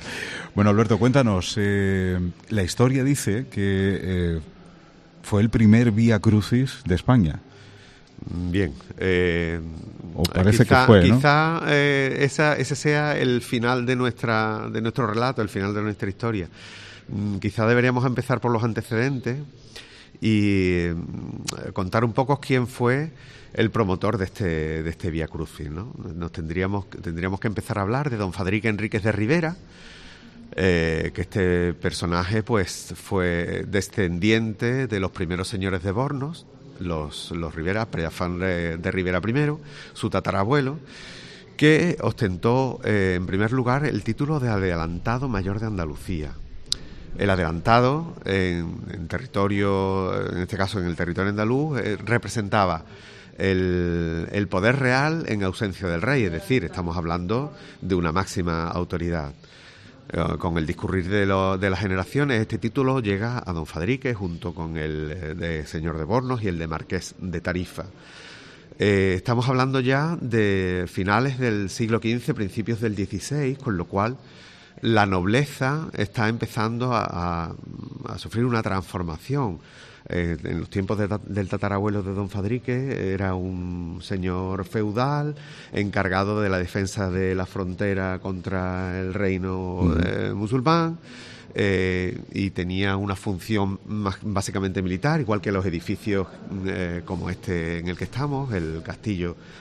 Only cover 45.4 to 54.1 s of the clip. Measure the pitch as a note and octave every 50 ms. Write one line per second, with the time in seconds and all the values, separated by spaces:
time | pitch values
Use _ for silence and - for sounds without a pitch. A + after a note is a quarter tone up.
45.4 | F2+ F#2+ G2+ G#2+ A2+ A2 G#2 F2+ E2 D2+ C#2+ - - - F2+ D2+ D2 C#2 C#2 -
46.4 | - - - - - - - - - - - - - - - - G2+ G2+ F#2+ F2+
47.4 | E2+ D#2+ E2+ E2+ - A#2 A#2 A#2+ B2 B2+ C#3+ D#3+ E3 E3 - - - G2 G2 F#2+
48.4 | F#2 F2+ F2 E2+ E2 E2+ F2 E2 - - - E2+ E2 E2 F2+ F2 - - - G2+
49.4 | G2 G2+ G2+ G2+ G2+ G2+ G2 F#2+ F#2+ F#2+ F#2+ F#2+ F#2 F#2 F#2+ G2 G2 F#2+ F#2 F2+
50.4 | F#2 - G#2+ F#2 F#2+ F#2 A2 G2 F2 F2 E2 - F2 F2 E2 - F#2+ G2+ G2+ G#2+
51.4 | G#2+ A2 B2+ C#3 D#3 D#3+ C#3 A2+ G2 G#2+ G2+ F#2+ G2+ G#2 A#2+ A#2 - G2+ - A#2
52.4 | G2+ F#2+ A2+ G#2+ F#2+ F2+ E2 D#2+ - - - - - - - - - - - -
53.4 | F#2 F#2+ F#2 F#2 F#2 F2+ F2+ F2+ F2 F2 E2+ E2+ E2+ E2